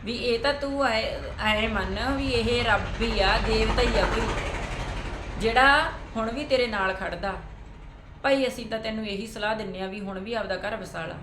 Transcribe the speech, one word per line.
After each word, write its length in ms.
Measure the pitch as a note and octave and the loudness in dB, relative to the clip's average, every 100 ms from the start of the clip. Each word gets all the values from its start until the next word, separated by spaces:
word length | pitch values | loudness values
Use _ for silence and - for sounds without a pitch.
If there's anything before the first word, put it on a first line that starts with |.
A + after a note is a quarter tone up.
| G3+ | -6
ਵੀ 80 | |
ਇਹ 260 | A#3+ B3 A#3 | -2 0 2
ਤਾਂ 140 | C#4 | 0
ਤੂੰ 320 | C#4+ C#4 C#4 C4 | 0 -2 0 2
ਐ, 160 | A3 A3 - - - | 2 -2 -4 -8 -2
ਐ 280 | G#3+ G#3+ A3 | 2 2 2
ਮੰਨ 500 | G#3 F#3 G3 B3 C4+ | 0 -2 -2 0 0
ਵੀ 120 | C4+ | 2
ਇਹ 340 | A#3+ A3+ A#3+ A#3+ | 2 2 2 4
ਰੱਬ 360 | G3+ F#3 - | 2 2 -2
ਹੀ 180 | A#3 G#3+ | 0 4
ਆ, 180 | F#3+ A3 | 4 4
ਦੇਵਤਾ 440 | A3+ A3 A3 A#3 | 2 2 2 2
ਹੀ 180 | A#3+ A3+ | 4 4
ਆ 60 | F3+ | 2
ਕੋਈ, 180 | A3+ G#3+ F#3+ - - - - - - - - - - | 0 0 -2 -4 -4 -6 -6 -6 -6 -6 -8 -8 -2
ਜਿਹੜਾ 520 | A3 A#3 C4+ D4 D#4+ - - A3+ | 4 8 8 8 4 -4 -8 -4
ਹੁਣ 160 | A3 | -2
ਵੀ 140 | B3+ D4 | -2 2
ਤੇਰੇ 220 | B3+ A#3+ | 2 2
ਨਾਲ 260 | G#3+ F#3+ | 2 0
ਖੜਦਾ। 400 | F#3 F3+ F3 G3 E3+ D#3+ - - - - - - - | 0 -4 -4 -4 -6 -10 -14 -16 -16 -16 -16 -18 -4
ਭਾਈ, 240 | C#4 C#4 B3+ | 2 4 2
ਅਸੀਂ 180 | - A3 | -2 -6
ਤਾਂ 140 | A3 | -4
ਤੈਨੂੰ 280 | A3 A3 G#3+ | -4 -4 -4
ਇਹੀ 200 | G3 A3 | -4 -6
ਸਲਾਹ 280 | A3 G#3 A3 | -4 -2 -2
ਦਿੰਨੇ 260 | G3 F#3 | -4 -6
ਆ 60 | F#3+ | -6
ਵੀ 120 | G#3 | -6
ਹੁਣ 200 | G3 F#3+ | -8 -8
ਵੀ 140 | G3+ | -4
ਆਪਦਾ 220 | A#3 F#3+ F#3 | -4 -2 -4
ਘਰ 200 | G3+ G#3+ | -4 -6
ਵਸਾ 300 | F3+ F3 E3 | -8 -8 -8
ਲਾ। 100 | E3 | -8